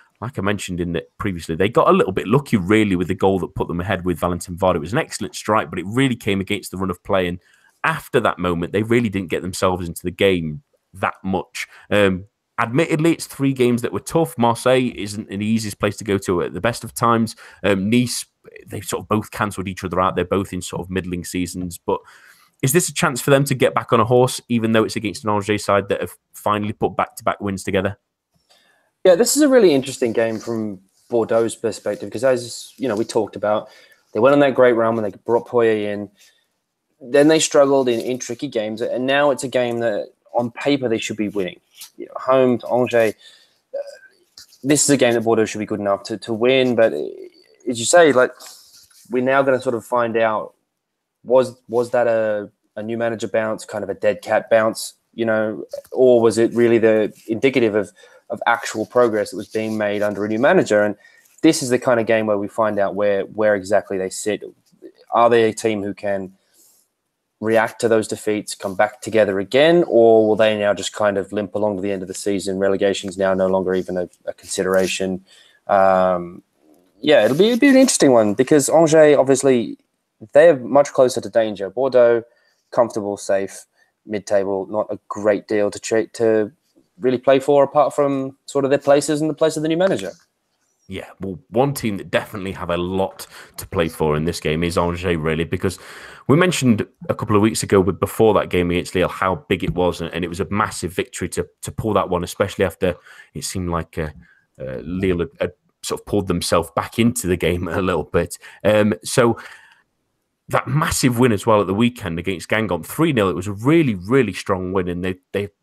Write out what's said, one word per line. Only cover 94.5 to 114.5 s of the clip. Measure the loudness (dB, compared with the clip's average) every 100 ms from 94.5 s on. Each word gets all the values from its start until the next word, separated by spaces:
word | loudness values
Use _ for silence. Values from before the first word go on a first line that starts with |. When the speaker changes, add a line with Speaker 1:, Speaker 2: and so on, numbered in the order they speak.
| -2
Speaker 1:
is | 0 0
Angers, | -2 -2 -4 -2
really, | -2 -2
because | -4 -4 -4 -6 -14 -20 -20 -12 0
we | 2
mentioned | 2 2 0 0 -2 _ -6
a |
couple | -6 0 2
of |
weeks | 2 0
ago, | 2 2
but | 2 0
before | -4 2 4
that | 4 2
game | 0 0
against | -2 -2
Lille, | -2 -2
how | 0 -2 -2 -2
big | -2
it | -2
was, | 0 0 -2
and, | -8
and | -6
it | -6
was | -6
a | -6
massive | -2 -4 -4 -6
victory | -6 -8 -8 -8
to, | -6 -8 _
to | -14
pull | -8 -2
that | 0 0
one, | -4
especially | -6 -4 -4 0
after | -2 0 -4 -4 -12 -20 -18
it | -12
seemed | -10 -8 -4
like, | -4 -6 -8
uh, | -8 -10 -20 _ _ _
uh, | -12 -12
Lille | -8 -2 0 0
had, | -2 -4
had | -8 -8 _ _
sort | -8 -8
of | -2
pulled | -4 -2
themselves | -4 0 0 0
back | -6 -6 0
into | 0 0 -2
the | 0
game | 0 -2 -4
a | -4
little | -2 -2
bit. | -2 -2 -2 -8 -18 -4
Um, | 2 4 2 0
so | -2 2 2 0 -6 -20 _ _ _ _ _ _ _ _ -4
that | -4 -2
massive | -2 -2 0 0 4
win | 2
as | 2 2
well | 2
at | 2
the |
weekend | 2 0 0 -8 -6
against | -6 -8 -2
Guingamp, | -2 0 -4 -6
three | -2 0
nil, | 2 0
it | 0
was | -6
a |
really, | -4 2 2 2
really | -2 0 0 0
strong | -4 -4